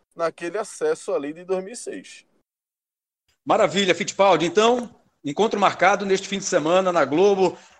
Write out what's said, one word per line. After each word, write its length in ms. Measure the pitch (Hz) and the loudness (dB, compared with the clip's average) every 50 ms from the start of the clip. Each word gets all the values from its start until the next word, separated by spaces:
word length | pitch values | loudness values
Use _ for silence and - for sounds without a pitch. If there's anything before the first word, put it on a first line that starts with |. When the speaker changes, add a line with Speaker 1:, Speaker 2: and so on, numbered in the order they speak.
| _ _ _ | _ _ _
Speaker 1:
naquele 420 | 170 165 165 - - 170 170 170 | -6 -6 -6 -6 -6 -10 -8 -6
acesso 540 | 208 - - - - - - 127 - - 208 | -8 -8 -10 -8 -6 -4 -4 -4 -4 -6 -6
ali 220 | 190 151 139 147 160 | -4 -4 -4 -8 -12
de 100 | 170 180 | -10 -8
dois 180 | 180 190 185 | -6 -6 -6
mil 120 | 185 196 247 | -6 -10 -14
e 20 | |
seis. 500 | - - - - 95 - - - - - _ _ _ _ _ _ _ _ _ _ _ _ _ _ _ _ _ _ _ _ _ _ _ - | -16 -14 -14 -14 -14 -16 -18 -20 -20 -20 _ _ _ _ _ _ _ _ _ _ _ _ _ _ _ _ _ _ _ _ _ _ _ -2
Speaker 2:
Maravilha, 500 | - 180 220 202 156 151 196 196 180 170 | 0 2 2 2 2 0 2 2 2 2
Fittipaldi. 520 | - - - - - 196 202 175 151 170 | 0 -2 -4 0 2 4 4 4 4 2
Então, 500 | 170 175 208 220 233 247 247 233 - - _ _ _ _ _ - | 0 2 2 2 2 2 0 -4 -8 -16 _ _ _ _ _ -12
encontro 340 | 139 147 - 208 226 220 208 | -6 -2 0 0 0 2 2
marcado 460 | 190 165 - - 175 190 202 190 202 | 2 2 2 2 2 2 2 2 0
neste 240 | 196 190 190 - - | -2 -2 -2 -2 -4
fim 80 | 202 | -8
de 80 | 196 - | -8 -4
semana 480 | - 185 160 147 160 180 190 190 185 175 | -2 0 0 2 2 2 2 2 2 2
na 100 | 165 143 | 2 2
Globo, 540 | 127 143 170 196 208 196 190 190 170 - - - _ _ | 2 2 2 2 4 4 2 2 0 0 -4 -14 _ _